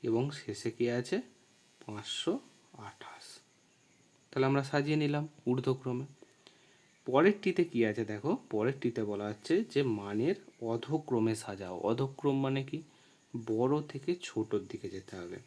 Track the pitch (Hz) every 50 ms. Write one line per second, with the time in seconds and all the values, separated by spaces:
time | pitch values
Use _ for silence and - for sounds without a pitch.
0 | - 123 113 117 131 143 147 - - - 104 - - 117 - - 120 120 120 120
1 | 120 - - 202 254 - - _ _ _ _ _ _ _ _ _ - - 104 104
2 | 104 - - - - - 190 277 - - - - _ _ _ - 110 101 - _
3 | - - - - - - - - _ _ _ _ _ _ _ _ _ _ _ _
4 | _ _ _ _ _ _ - 135 131 135 139 139 135 135 - 147 139 147 156 151
5 | 151 147 147 147 147 151 - - - - 123 131 131 135 131 131 - 131 123 123
6 | 135 143 - _ - _ - _ _ - - _ _ _ - _ _ _ _ _
7 | _ - 123 139 160 196 208 202 - 196 180 - 175 170 - 120 113 107 107 113
8 | 113 104 107 104 104 147 196 269 - - - 107 107 123 135 139 - 123 117 -
9 | 110 104 104 101 104 104 107 107 - - 160 190 226 220 - 139 143 131 110 104
10 | 101 101 101 107 117 156 196 - - - - _ 120 113 113 117 - - 147 156
11 | 151 - 131 117 110 113 113 107 - - 101 95 98 90 90 87 - 98 117 123
12 | 139 135 135 - - 147 139 135 135 139 135 135 135 135 - 156 160 - - -
13 | - - _ _ _ _ - 123 113 113 110 110 120 131 143 151 147 147 - 139
14 | 131 - 180 180 - - - 113 110 107 - 104 92 92 - 104 - 98 - 95
15 | 92 - - 95 87 87 90 95 -